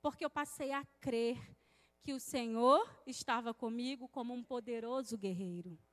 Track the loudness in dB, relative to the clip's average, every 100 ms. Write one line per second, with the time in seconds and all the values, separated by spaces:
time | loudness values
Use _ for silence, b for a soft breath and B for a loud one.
0 | -2 0 -2 -2 -4 -4 -2 -2 -6 _
1 | -2 2 2 0 -6 -18 b b b _
2 | -6 -6 -4 -2 0 6 8 8 6 -6
3 | -12 -8 0 0 0 -4 -4 -2 -2 -4
4 | -8 -6 -6 -6 -6 -6 -4 -4 -2 -4
5 | -2 -2 -2 -2 -2 -6 -8 -12 _